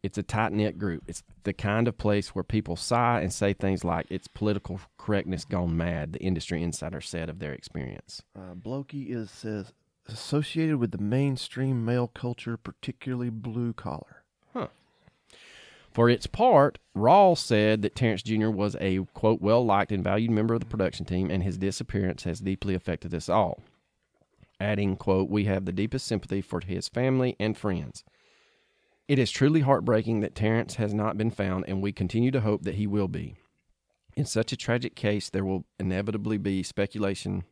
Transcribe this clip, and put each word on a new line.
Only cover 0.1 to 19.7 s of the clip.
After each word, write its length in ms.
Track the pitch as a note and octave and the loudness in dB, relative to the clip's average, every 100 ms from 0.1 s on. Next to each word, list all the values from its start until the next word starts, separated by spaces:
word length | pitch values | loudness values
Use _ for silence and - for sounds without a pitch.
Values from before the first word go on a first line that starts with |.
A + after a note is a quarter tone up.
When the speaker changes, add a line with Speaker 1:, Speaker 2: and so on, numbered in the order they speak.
| - | -6
Speaker 1:
a 60 | |
tight-knit 540 | F#2 G#2+ A2 G#2 G#2+ E2+ | -2 0 2 2 0 0
group. 260 | G2 D#2+ - | -4 -4 -8
It's 160 | F2 _ - | -14 _ -8
the 100 | G2+ | -6
kind 340 | - G#2 G#2+ A#2 | -2 0 2 0
of 100 | - | 0
place 380 | G#2 G2+ - F#2+ | 0 0 0 -8
where 80 | |
people 320 | - G#2+ G#2+ E2+ | -2 -2 -2 -6
sigh 460 | - A#2+ A#2+ A#2+ | 0 2 4 2
and 100 | F#2 | -2
say 220 | - G2+ | 0 0
things 320 | G2 G2 F#2 F2 | 2 0 0 0
like, 200 | E2+ - | -2 -4
"It's 180 | F#2 - | -8 -10
political 540 | - G#2 G2 - F#2 - - | -4 -2 -2 -6 -10 -12 -12
correctness 480 | - G2+ - F2 - | -2 -2 0 -6 -2
gone 320 | F#2+ F2 E2 | -2 0 0
mad," 340 | E2+ E2 D2+ | 0 -2 -6
the 100 | - | -4
industry 400 | F#2+ E2+ - E2+ | -2 -2 -2 -2
insider 380 | E2+ D#2+ D2+ D2 | -2 -4 -8 -8
said 300 | - E2+ E2 | -8 -6 -6
of 100 | E2 | -8
their 140 | D2 | -10
experience. 680 | C2 - - B1 G1+ - - _ G2+ | -10 -10 -8 -8 -10 -16 -20 _ -18
Speaker 2:
Uh, 180 | F#2 | -16
blokey 560 | F2+ G#2+ C3+ C#3 C#3+ C3 | -14 -8 -8 -8 -10 -6
is, 220 | A#2+ G#2+ | -6 -8
says, 400 | - A2 G#2+ F#2+ _ _ _ - | -10 -6 -6 -8 _ _ _ -16
"associated 720 | A2 - D3 D3 D#3+ D#3+ D3 | -14 -2 0 0 -2 0 2
with 140 | A#2 | 0
the 60 | F2+ | 0
mainstream 880 | G#2 B2+ C#3+ C3 - - C3+ B2+ A2+ | 0 2 2 -2 -6 -4 0 0 0
male 220 | B2 A#2+ | 0 0
culture, 480 | - A#2+ A#2+ A#2 A#2 | -4 -6 -6 -6 -6
particularly 720 | - - - - C3+ B2+ B2 | -8 -10 -12 -8 -6 -4 -4
blue 420 | A2 A#2+ A2+ A#2+ | -6 -6 -2 -4
collar." 520 | A2+ - D2 - - _ _ _ | -4 -8 -8 -10 -20 _ _ _
Speaker 1:
Huh. 160 | B3 - _ _ _ _ _ _ - - - - - - | -8 -8 _ _ _ _ _ _ -20 -20 -20 -20 -20 -8
For 160 | - A#2 | 4 6
its 180 | A#2+ - | 4 0
part, 520 | - B3 E3 C#3 - _ | 2 6 8 6 2 _
Rawls 440 | F#2+ A2+ F#3+ G3 E3 | 2 6 8 8 6
said 440 | - A2 G#2+ G#2+ | 2 4 4 4
that 120 | G2+ - | 0 0
Terrence 280 | A#2+ G2+ | 0 0
Junior 280 | G#2+ A2 A2 | 0 2 2
was 240 | G2+ G#2 - | 2 -2 0
a, 240 | F#2+ F#2+ F#2 | 0 0 -2
quote, 260 | - A2 A2+ | 0 2 4
"well-liked 540 | G2 A#2 A#2+ | 4 4 4